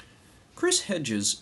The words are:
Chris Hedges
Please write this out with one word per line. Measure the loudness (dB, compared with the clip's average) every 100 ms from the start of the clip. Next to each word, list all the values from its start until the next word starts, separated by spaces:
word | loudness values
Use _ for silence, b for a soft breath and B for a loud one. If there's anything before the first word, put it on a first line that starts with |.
| B B B B B
Chris | -2 2 2
Hedges | 0 -2 -2 0 0 -2